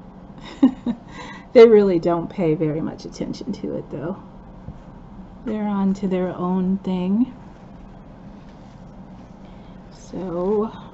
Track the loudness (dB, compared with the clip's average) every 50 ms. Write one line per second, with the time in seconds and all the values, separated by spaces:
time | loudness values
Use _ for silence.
0 | -18 -18 -18 -18 -18 -18 -16 -16 -16 -16 2 6 6 6 6 4 -4 -4 -4 -4
1 | -6 -14 -14 -14 -12 -12 -14 -14 -4 8 10 12 12 12 12 8 8 8 4 4
2 | 4 2 2 2 0 -4 -2 0 2 2 2 2 2 0 0 -2 -4 -4 -6 -8
3 | -10 -10 -8 -6 -6 -6 -6 -6 -6 -6 -6 -6 -4 -6 -4 -6 -6 -8 -8 -6
4 | -6 -6 -6 -8 -10 -16 -18 -18 -18 -18 -18 -16 -14 -14 -14 -14 -16 -18 -18 -18
5 | -18 -16 -16 -16 -16 -16 -16 -10 -6 -4 -2 -2 0 0 2 2 4 2 2 2
6 | 0 0 0 0 0 0 -2 -2 -2 0 2 2 2 2 2 0 0 -2 -2 0
7 | 0 2 2 4 2 2 -2 -6 -16 -18 -18 -18 -18 -18 -18 -18 -18 -18 -18 -18
8 | -18 -18 -18 -18 -16 -18 -18 -18 -18 -18 -18 -18 -18 -18 -18 -18 -18 -18 -18 -16
9 | -16 -16 -16 -18 -18 -18 -18 -18 -18 -18 -16 -16 -16 -16 -16 -16 -16 -18 -18 -18
10 | -14 -10 -8 -6 -6 -4 -2 0 2 2 4 2 2 0 -2 -8 -14 -12